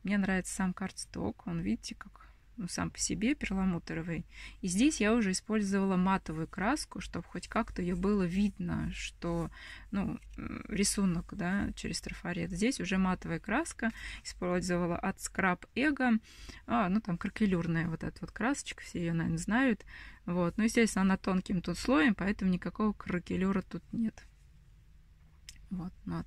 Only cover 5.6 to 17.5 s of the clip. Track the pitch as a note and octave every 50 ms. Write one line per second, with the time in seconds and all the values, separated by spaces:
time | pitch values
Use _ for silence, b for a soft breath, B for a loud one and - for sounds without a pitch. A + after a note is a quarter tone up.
5.6 | G3+ G3 G3 G3 G3 G3 F#3 F#3 F#3 F#3+ G3 F#3 - - D#3 D#3+ D#3+ - - F#3
6.6 | F#3 A3+ D4 D4+ - - - G#3 - - - E3+ - - - F3+ - - - A3+
7.6 | A#3 - - - F3+ F3 F#3 F3 F#3+ G3+ G#3 G3+ F3+ E3 F3+ G3 G#3 G3 - -
8.6 | F3+ E3+ D#3+ - - F3 F#3 - - - - - - E3+ E3+ E3+ D#3+ - B B
9.6 | B B B B B B G3+ G3+ F3 - - - - - - - - - - -
10.6 | - - - F3 G3+ - - G#3 G3 F#3 E3 F3 - - - G3+ F3 F3 G3 G3+
11.6 | - - - - - - - - - - F3+ - - F3 F3 F3 E3+ F3+ F#3 E3+
12.6 | G#3+ B3+ C4+ - F3+ F3+ F#3+ F#3+ F#3 F#3 F#3 - - E3 E3 D#3+ - G3+ G#3 D4
13.6 | E4 - - - A#3 A3+ B B B B B B B - - - F3+ F3+ F3+ F3+
14.6 | F3 F3+ F3 F3 F3 E3+ F3 - - F#3+ - - - - - - F#3+ F#3 F3+ -
15.6 | - - - A3+ C4+ D#4 C#4 - B3+ B3 A3 A3 B B B B B B B B
16.6 | B - A#3 A#3+ G3+ F3 F#3+ A3 - G3 E3+ - - G3 - - A3 G3